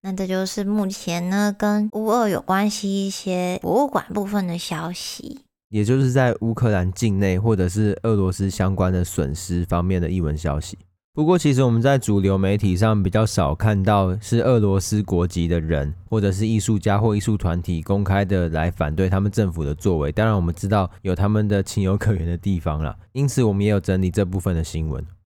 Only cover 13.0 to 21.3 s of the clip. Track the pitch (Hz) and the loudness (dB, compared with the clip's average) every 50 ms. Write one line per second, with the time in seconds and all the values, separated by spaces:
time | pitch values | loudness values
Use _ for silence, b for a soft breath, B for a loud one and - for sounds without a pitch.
13 | 95 95 - 107 110 107 - - 87 71 76 - - 110 104 98 95 104 107 101 | 0 2 2 2 0 2 0 0 0 0 0 2 2 2 2 2 2 2 4 4
14 | 98 92 92 107 - - 120 117 - 127 127 117 104 101 98 98 - - 107 104 | 2 2 -2 -4 -4 -2 0 2 4 4 4 4 4 4 2 0 0 0 -2 -2
15 | 98 - 95 87 87 87 - 90 85 85 87 85 78 78 82 71 69 73 85 - | 0 0 0 0 0 0 0 -2 0 0 0 0 0 0 0 0 0 -2 -6 -8
16 | - - 113 110 101 98 92 98 110 110 113 107 101 - 110 101 - 107 101 101 | -8 -4 -2 0 0 0 0 0 0 0 0 0 2 0 0 0 2 0 2 2
17 | 110 113 104 104 - - 107 98 - 90 82 87 85 - 87 82 76 - 98 98 | 2 2 0 0 0 0 -2 0 0 -2 -2 -2 -4 -4 -4 -4 -2 -2 0 0
18 | 101 92 98 98 101 90 98 92 87 82 80 78 80 87 87 - 80 73 78 85 | 0 0 2 0 2 2 0 0 0 0 0 0 -2 -2 -2 -2 -4 -2 0 0
19 | 95 92 98 95 101 104 - - 107 92 80 82 76 71 73 - - 101 90 78 | 0 0 2 0 0 0 0 0 0 0 0 -4 -4 -4 -4 -2 0 0 0 0
20 | 73 71 76 - 107 113 107 98 85 85 82 - - 98 107 101 92 87 B B | 0 -2 0 0 0 2 2 2 0 -2 -2 -4 -2 0 0 0 0 -2 B B
21 | - 98 90 85 101 101 | -4 -4 -2 0 0 2